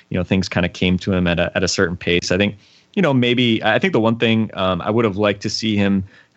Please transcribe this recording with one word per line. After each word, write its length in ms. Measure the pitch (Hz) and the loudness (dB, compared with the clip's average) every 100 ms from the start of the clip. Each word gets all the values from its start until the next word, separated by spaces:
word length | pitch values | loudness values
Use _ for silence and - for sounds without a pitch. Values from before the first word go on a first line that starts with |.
| - | -6
you 100 | 98 | -4
know, 60 | |
things 240 | 87 95 92 | 0 0 0
kinda 200 | - 87 | -2 -2
came 280 | - 92 90 | 0 0 0
to 120 | - | 0
him 160 | 92 87 | 0 0
at 100 | 87 | 0
a, 180 | 85 98 | 0 -2
at 60 | |
a 60 | 90 | -2
certain 280 | - 90 87 | 0 -2 -2
pace. 360 | - 87 - | 0 0 0
I 60 | 92 | 0
think, 180 | 104 104 _ _ _ | 0 -4 _ _ _
you 80 | 208 | -2
know, 120 | 165 | 2
maybe, 480 | 131 120 120 120 110 | 2 2 2 2 2
I 160 | 107 110 | 0 2
think 140 | 190 | 2
the 80 | 135 | 2
one 160 | 113 113 | 0 2
thing, 340 | 117 113 107 | 2 0 -2
um, 260 | - 92 87 | -2 -2 -2
I 100 | - | 0
would 140 | 110 | 0
have 120 | 113 95 | 0 0
liked 260 | 104 101 | 0 0
to 80 | 107 | -4
see 260 | - 113 104 | -4 -2 0
him 260 | 98 98 95 - _ | 2 0 -2 -14 _